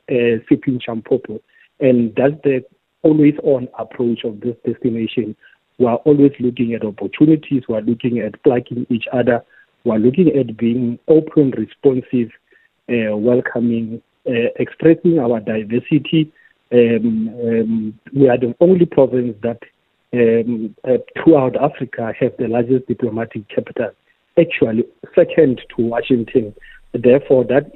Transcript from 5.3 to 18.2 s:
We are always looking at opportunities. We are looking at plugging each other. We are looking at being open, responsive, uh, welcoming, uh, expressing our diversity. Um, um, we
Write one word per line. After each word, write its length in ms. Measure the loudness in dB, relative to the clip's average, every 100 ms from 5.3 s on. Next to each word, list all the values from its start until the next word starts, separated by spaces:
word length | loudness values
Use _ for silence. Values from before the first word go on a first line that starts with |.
| -10 _ _ _ -2
We 80 | 0
are 120 | 2
always 340 | 2 4 4 2
looking 340 | -4 -2 -4
at 100 | -4
opportunities. 800 | -6 -8 -10 2 4 4 0 -4 -2
We 60 | -4
are 60 |
looking 360 | -2 -4 -2 -4
at 240 | -6 0
plugging 460 | 0 0 -2 -8 -4
each 160 | -6 -4
other. 300 | -2 0 -2 -4 _ _ _
We 80 | -2
are 80 | 0
looking 360 | 2 2 2 2
at 220 | -2 -4
being 400 | -2 -2 -4 -4 2
open, 440 | 2 2 0 0
responsive, 800 | -2 -8 -2 0 0 -2 -4 -4 _ _ _ _ _ -6
uh, 260 | -4 -2 -2
welcoming, 880 | 0 0 0 -4 -2 -2 -6 -12 -16 _ -4
uh, 220 | -2 -2 -4
expressing 640 | -6 0 2 4 2 2
our 200 | 0 -2
diversity. 920 | -4 -6 -4 -6 0 -2 0 -2 -2 _ _ _ _
Um, 600 | 2 4 2 -2 -2 -4
um, 680 | -6 -2 -2 -2 -4 -6 -10 -8
we 140 | 2